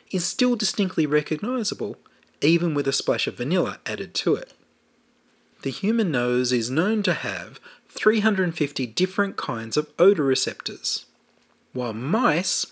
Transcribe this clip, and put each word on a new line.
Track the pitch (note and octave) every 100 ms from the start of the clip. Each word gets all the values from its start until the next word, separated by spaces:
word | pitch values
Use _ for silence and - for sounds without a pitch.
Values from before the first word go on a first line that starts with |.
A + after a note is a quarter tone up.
| -
is | F3+ -
still | - B3 A#3
distinctly | G3 - F#3+ F3+ D3+
recognisable, | D3+ D3 D#3 G#3+ B3+ A3 - G#2 A#2+ _ _ _ -
even | D#3 E3 E3+
with | C#3+ C3+
a |
splash | C3+ - A#2 -
of | G#2
vanilla | B2 F#3 A#2 F#2 -
added | G#2+ F#2 -
to | - C#3
it. | - - _ _ _ _ _ _ _ _ _ _
The | C#3
human | B2+ F#3+ A#3 G3+
nose | C3+ B2 B2 B2
is | B2 A2+
known | C3+ F#3+ A3
to | F#3
have | D#3+ A#2 F#2+ F#2+ B2+ - - _
three | - G#3 A3+
hundred | G#3 F#3+ F3+
fifty | E3 C#3+ - B2
different | - F3+ G3 G3+ G3
kinds | - A#2 A2+ D3
of | D3+ -
odour | F#3+ F#3+ C#3
receptors, | C3 - - - G#2+ - - - _ _ _ _ _ _
while | B2+ B2
mice | G#2+ C3 G#3+ B3 D#3 G3 - -